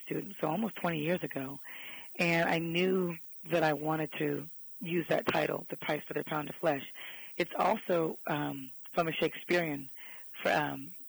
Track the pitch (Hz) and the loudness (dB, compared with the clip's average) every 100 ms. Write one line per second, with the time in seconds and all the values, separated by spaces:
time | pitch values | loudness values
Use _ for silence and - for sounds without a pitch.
0 | - 156 147 - 156 165 226 - 175 160 | -4 -4 -4 -4 -2 0 -2 0 0 0
1 | 156 180 143 139 135 143 - - - - | 2 0 0 -4 -6 -8 -12 -14 -14 -14
2 | - - 175 170 170 165 165 170 185 185 | -12 0 2 4 4 2 2 4 4 4
3 | 175 165 - - 160 165 156 143 151 160 | 2 -2 -10 -14 0 4 4 4 2 0
4 | 151 - 151 143 151 - - - 175 175 | 0 0 0 0 -6 -16 -20 -8 0 0
5 | 151 160 - 160 151 147 165 - - 151 | 2 2 2 2 2 0 -4 -6 -2 -2
6 | - 147 - 156 147 - 170 139 - - | -2 -4 -2 -2 -2 0 2 2 -2 -14
7 | - - - - 175 - 180 220 - 170 | -14 -14 -12 -2 -2 2 2 2 2 2
8 | 160 147 - 147 143 139 135 - - - | 2 -2 -2 -2 -2 -4 -10 -16 -6 -2
9 | 165 - 160 - - 175 160 143 135 - | 0 2 0 -2 0 2 2 -4 -8 -16
10 | - - - - - 180 143 135 135 - | -18 -18 -18 -4 2 2 2 -4 -10 -16